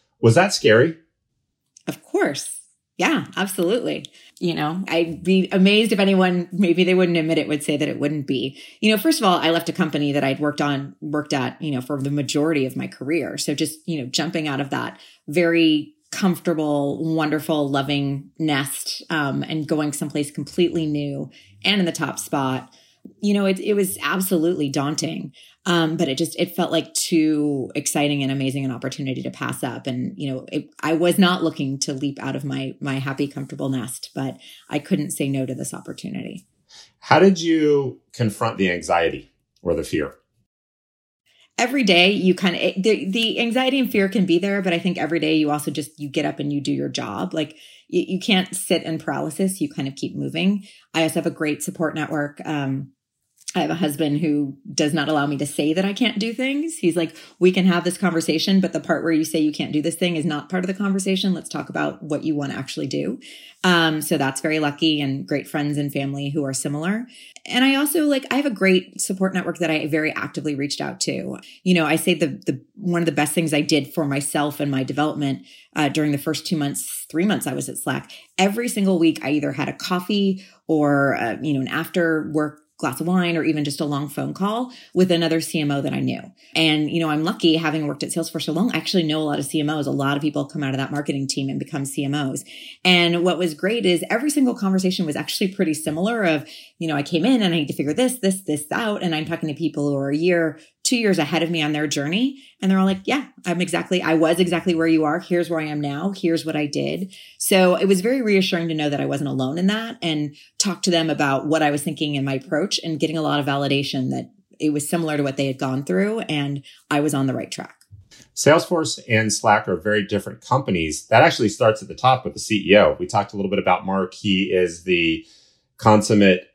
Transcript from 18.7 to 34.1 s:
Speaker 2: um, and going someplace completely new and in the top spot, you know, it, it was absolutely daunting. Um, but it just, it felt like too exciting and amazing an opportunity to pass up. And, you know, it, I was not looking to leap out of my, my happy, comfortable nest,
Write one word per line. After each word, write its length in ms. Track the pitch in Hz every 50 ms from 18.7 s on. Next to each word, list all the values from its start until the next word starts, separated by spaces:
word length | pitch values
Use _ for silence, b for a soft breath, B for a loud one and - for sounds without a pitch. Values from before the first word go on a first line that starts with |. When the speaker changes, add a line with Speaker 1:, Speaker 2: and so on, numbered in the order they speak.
| - - - - - - - -
Speaker 2:
um, 320 | 175 156 147 139 135 143
and 260 | 139 - 156 156 151 143
going 240 | 165 151 151 147
someplace 380 | 143 - 151 143 - 151 147 143
completely 560 | - - 143 - - - 180 165 - 170 160
new 460 | 151 147 147 147 143 139 139 147 139 b b b b b b b
and 140 | 190 202 202
in 80 | 185 165
the 40 |
top 280 | 156 - 156 - - -
spot, 520 | - - - 143 135 131 131 127 - - b b b b b b b - - _
you 120 | - 202 202
know, 120 | 202 196
it, 140 | 190 196 185
it 140 | - - 208
was 240 | 202 196 185 - - -
absolutely 680 | 143 170 196 190 185 196 165 156 170 185 180 147 139
daunting. 640 | 139 147 139 143 156 - - 165 160 - - 147 b b b b b b b
Um, 300 | - 175 170 165 156 160
but 140 | 160 175 139
it 80 | 135 139
just, 200 | 170 151 - -
it 200 | 165 165 - -
felt 160 | 175 - -
like 200 | 165 151 - -
too 760 | - - - 180 160 156 156 156 147 147 147 143 135 123 - -
exciting 480 | 151 147 - - 156 147 147 147 143
and 100 | 139 135
amazing 340 | 135 139 135 135 127 143 139
an 60 | 131
opportunity 520 | 123 117 123 135 - - 139 135 127 131 135
to 80 | 131
pass 320 | 127 - 143 127 127 - -
up. 240 | 131 117 - - 135
And, 260 | 123 127 123 123 - -
you 120 | 147 135
know, 160 | 131 131 - -
it, 180 | - 151 - - _ -
I 120 | - 151 165
was 240 | 156 175 175 175 180
not 240 | 190 175 180 175
looking 380 | 160 160 156 - 147 135 135 139
to 140 | - - 143
leap 280 | 127 139 143 139 -
out 140 | - 135 135
of 80 | 135 135
my, 320 | 139 135 135 135 131 - -
my 140 | 143 139 135
happy, 340 | 135 131 135 135 - 147 139
comfortable 400 | - 147 139 139 151 139 143 135
nest, 420 | 135 127 110 131 - - - -